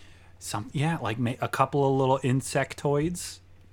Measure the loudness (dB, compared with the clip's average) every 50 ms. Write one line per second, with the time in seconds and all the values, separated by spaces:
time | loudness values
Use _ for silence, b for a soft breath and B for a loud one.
0 | B B B B B B B B -12 -8 -6 -6 -8 -6 -4 -2 -2 0 -2 -2
1 | -2 -4 -2 -2 -2 -2 -2 -2 -4 -4 2 2 2 2 4 2 4 4 4 4
2 | 4 4 4 2 2 2 2 2 0 0 0 -2 -2 -2 -4 -4 -2 0 0 2
3 | 0 -2 -4 -6 -10 -12 -14 -16 -20 -20 -20 -20 -20 -20